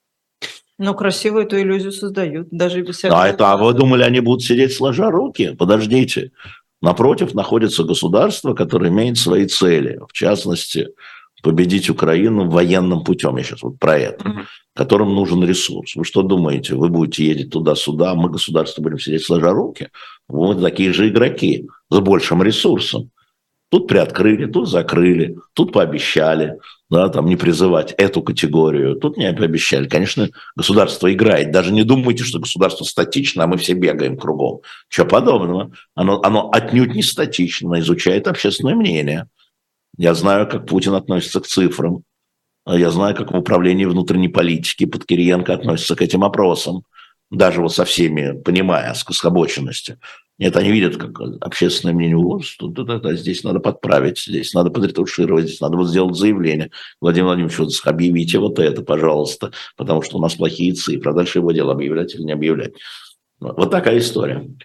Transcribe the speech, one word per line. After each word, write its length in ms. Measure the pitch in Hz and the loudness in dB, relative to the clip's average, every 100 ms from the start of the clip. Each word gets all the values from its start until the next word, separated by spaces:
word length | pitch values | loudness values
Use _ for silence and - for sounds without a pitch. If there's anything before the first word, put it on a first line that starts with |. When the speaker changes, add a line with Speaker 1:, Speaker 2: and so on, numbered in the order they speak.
| _ _ _ _ - - _ - | _ _ _ _ -18 -18 _ -8
Speaker 1:
Но 140 | 196 | -4
красиво 460 | 202 202 - 214 214 | -2 -2 0 0 0
эту 180 | 208 196 | 0 0
иллюзию 320 | 190 190 190 | 0 -2 -4
создают, 560 | 196 202 196 175 156 170 | -8 -8 -4 -4 -6 -8
даже 300 | 175 180 180 | -2 -2 -2
без 80 | 180 | -6
Speaker 2:
А 80 | 175 | -4
Speaker 1:
всякого 280 | 190 85 95 | 2 4 4
Speaker 2:
это, 260 | 98 101 | 4 4
а 60 | 98 | 4
вы 80 | 110 | 4
Speaker 1:
угрозы. 140 | 123 | 4
Speaker 2:
думали, 240 | 131 127 | 4 6
они 180 | 120 123 | 4 4
будут 220 | 117 123 | 2 2
сидеть 300 | - 120 131 | 2 2 2
сложа 380 | - 135 120 220 | 2 -2 0 0
руки? 440 | 170 285 - 90 - | 0 0 -2 -4 0
Подождите. 760 | 87 107 107 127 127 - - - - - _ _ | 2 2 4 2 2 -2 -8 -12 -20 -20 _ _
Напротив 520 | 156 123 123 - 180 | 0 2 4 2 0
находится 500 | 104 95 110 110 - | -2 -2 0 0 0
государство, 720 | 82 82 90 101 196 - 139 | 0 0 2 2 2 0 -4
которое 360 | 110 85 95 87 | -2 0 0 2
имеет 280 | 98 120 117 | 2 0 0
свои 280 | 85 92 98 | 2 2 2
цели. 540 | - 90 80 64 - - | 2 2 2 0 -6 -12
В 60 | |
частности, 720 | - 90 101 95 85 - - - - - - - _ | -4 0 0 -2 -6 -4 -6 -6 -10 -20 -20 -20 _
победить 460 | 80 80 90 98 - | 0 2 2 2 0
Украину 600 | 80 78 82 107 107 90 | 0 2 2 2 2 2
военным 540 | 85 87 92 90 85 | 2 4 2 2 0
путём. 340 | 82 90 76 64 | -2 -2 -2 -4
Я 60 | |
щас 180 | 65 - | -6 -10
вот 160 | 60 - | -12 -2
про 180 | 78 76 | 2 2
это. 300 | 53 - 208 | 0 -6 -8
Speaker 3:
Мгм. 180 | 208 - - _ - | -8 -10 -20 _ -6
Speaker 2:
Которым 380 | - 101 101 | 2 2 4
нужен 300 | 98 92 87 | 2 2 2
ресурс. 520 | 87 90 - 90 - - | 2 2 -2 -8 -10 -8
Вы 80 | 85 | -4
что 180 | 101 | 0
думаете, 500 | 95 92 80 69 69 | 2 2 0 -2 -4
вы 160 | 67 82 | 0 0
будете 380 | 85 82 - 76 | 2 0 0 0
ездить 240 | 73 67 | 0 -4
туда-сюда, 640 | 82 78 73 - 76 87 85 | -2 0 0 0 0 0 0
мы, 140 | 87 | 0
государство, 500 | 90 - 82 78 - | -2 -4 -2 -4 -4
будем 160 | 78 73 | -6 -6
сидеть 260 | - 78 | -4 -4
сложа 280 | - 85 85 | 0 2 2
руки? 380 | 107 - - - - - - - | 2 -2 -8 -16 -18 -20 -20 -8
Вот 320 | 71 90 90 | -2 0 2
такие 300 | 90 - 95 | 0 0 0
же 160 | 90 107 | 2 2
игроки 580 | 113 127 - 85 - - - - | 2 0 0 0 -2 -6 -18 0
с 80 | 98 | 2
большим 420 | 95 95 - 85 | 4 2 2 2
ресурсом. 680 | 92 107 - 123 - 117 - _ _ _ _ _ _ | 2 2 2 0 -2 -6 -8 _ _ _ _ _ _
Тут 180 | 170 - | 0 4
приоткрыли, 580 | 95 80 - 104 107 135 | 2 2 2 2 2 0
тут 240 | 175 214 | -2 0
закрыли, 680 | 87 82 78 90 85 78 - - | 0 0 2 4 4 0 -6 -6
тут 200 | - - | -2 0
пообещали, 840 | 104 82 73 - 80 78 80 76 - - - - | 2 0 0 -2 0 2 2 -2 -6 -16 -20 0
да, 180 | 82 95 | 2 2
там 160 | - 80 | 2 0
не 100 | 90 | 2
призывать 580 | 87 80 92 82 78 - | 2 2 4 2 0 2
эту 240 | 98 87 | 2 0
категорию, 760 | - 82 76 80 80 73 67 67 | -2 -2 0 4 4 2 0 -2
тут 220 | 147 - | -4 -2
не 160 | 95 | -2
пообещали. 540 | 85 85 80 - 69 69 | 0 0 0 0 -2 0
Конечно, 420 | 82 98 - 98 - - - | 0 0 -2 -4 -6 -14 -4
государство 560 | 101 101 95 - 90 | 2 4 2 2 0
играет. 400 | 95 110 82 73 | 4 4 4 2
Даже 220 | 92 87 | 2 2
не 100 | 107 | 2
думайте, 400 | 113 135 127 120 | 4 4 2 0
что 160 | - 85 | -2 -6
государство 460 | 80 87 92 - 85 | -6 0 0 0 -6
статично, 580 | - 87 139 139 85 | -2 -2 -2 -2 0
а 40 | 82 | 0
мы 100 | 90 | 0
все 160 | - | -2
бегаем 420 | 90 87 76 67 67 | 0 0 0 -2 -4
кругом. 440 | - 76 64 - - - _ | -6 -2 -4 -6 -14 -20 _
Чё 160 | - 82 | 0 2
подобного. 640 | 104 135 120 87 92 110 - _ - | 4 4 2 0 -4 -6 -14 _ -2
Оно, 260 | 95 101 | 0 0
оно 280 | 101 107 - | 0 -2 0
отнюдь 400 | 110 110 117 120 107 | -2 2 2 2 0
не 60 | |
статично, 680 | - - 151 - 87 - 87 | -2 -2 -4 -2 -2 -4 -2
оно 100 | 85 | 0
изучает 480 | 82 85 92 98 - | 0 0 2 0 0
общественное 480 | 170 101 - 131 226 | -2 -2 -2 0 0
мнение. 520 | 208 80 71 80 - _ _ _ _ _ _ - | 0 0 -2 -4 -8 _ _ _ _ _ _ 0
Я 160 | 85 | 2
знаю, 340 | 82 98 98 104 | 2 2 2 0
как 200 | - - | -4 -2
Путин 260 | 95 95 | 0 2
относится 480 | 95 - 90 - 90 | 0 0 -4 -2 -4
к 60 | - | -2
цифрам. 560 | - 90 - 82 90 - _ _ _ _ _ - | 0 0 0 -4 -4 -8 _ _ _ _ _ -2
Я 240 | 87 85 | 2 2
знаю, 240 | 85 101 101 | 2 0 -2
как 160 | - | -4
в 40 | 90 | -4
управлении 500 | - 90 90 92 95 | 0 2 2 2 2
внутренней 440 | 90 82 92 90 | 0 0 0 0
политики 560 | - 85 80 - - 82 | 2 0 0 -4 -2 -2
под 180 | - - | -4 -2
Кириенко 480 | 87 87 90 90 | 0 2 2 0
относится 420 | 90 - 80 - 85 | -2 -2 -4 -2 -2
к 60 | |
этим 220 | 87 92 | 0 2
опросам. 600 | 98 - 92 82 - 90 - _ - _ _ | 2 2 2 0 -4 -8 -10 _ -20 _ _
Даже 300 | 92 92 85 | 2 2 2
вот 120 | 82 | 0
со 100 | 87 90 | 0 0
всеми, 540 | - 82 76 71 67 | 2 0 0 -4 -4
понимая 540 | - 90 95 80 60 | -2 0 2 0 -2
ск-, 200 | 60 - | -8 -8
скобоченности. 840 | - 85 87 80 - 67 - - - - - _ - | -2 0 2 0 -2 -8 -10 -14 -16 -20 -20 _ -4
Нет, 160 | 95 87 | 0 2
они 140 | 98 | 2
видят, 260 | 107 87 - | 2 2 -2
как 220 | - - 57 - | -10 -12 -12 -10
общественное 520 | - - 87 - 87 | -10 -2 0 0 -2
мнение: 240 | 85 85 82 | 0 2 2
«Вот, 260 | 87 202 | 2 -2
что-то, 400 | - - - 87 | -8 -12 -12 -10
да, 160 | 117 117 | -8 -6
да, 140 | - 85 | -4 -4
здесь 280 | - 87 | -6 -6
надо 160 | 90 90 | -4 -4
подправить, 600 | 110 - - 78 69 - | -4 -4 0 2 2 -4
здесь 340 | - 80 - | -6 -8 -4
надо 180 | 90 87 | 0 0
подретушировать, 760 | - 95 85 - - 85 82 82 | 0 -2 -2 -4 -2 0 0 -2
здесь 160 | - | -4
надо 160 | 76 87 | -4 -2
вот 120 | 90 | 0
сделать 260 | 90 92 87 | 0 0 0
заявление. 560 | 104 101 82 78 78 - - - | 0 0 0 -2 -6 -12 -20 -4
Владимир 240 | 85 85 92 | 0 2 2
Владимирович, 320 | 90 82 80 | 0 -2 -2
вот 100 | 78 - | -4 -4
объявите 560 | 71 80 87 85 85 95 | -2 0 0 0 0 0
вот 180 | 104 - | 0 0
это, 220 | 78 - | 0 -2
пожалуйста, 720 | - 76 78 76 76 - - - - - | -4 0 0 0 -2 -6 -10 -12 -16 -10
потому 240 | - 80 | -4 -2
что 160 | - - | -2 -4
у 40 | |
нас 140 | 82 - | -4 -2
плохие 380 | 85 - 87 | -4 -2 -2
цифры». 380 | 90 - 71 73 | -2 -4 -4 -2
А 20 | |
дальше 260 | 78 87 92 | -2 0 0
его 120 | 85 | 0
дело, 220 | 82 69 | 0 -2
объявлять 420 | 69 71 80 90 85 | -2 -4 -4 -6 -8
или 80 | |
не 80 | 78 | -8
объявлять. 420 | 76 78 76 - - - - - _ _ _ | -4 -2 -2 -4 -12 -20 -20 -20 _ _ _
Вот 300 | 127 - 175 | -10 -2 0
такая 280 | 185 120 117 | 0 2 0
история. 480 | 120 - 135 135 139 - | 0 -2 -4 -6 -12 -18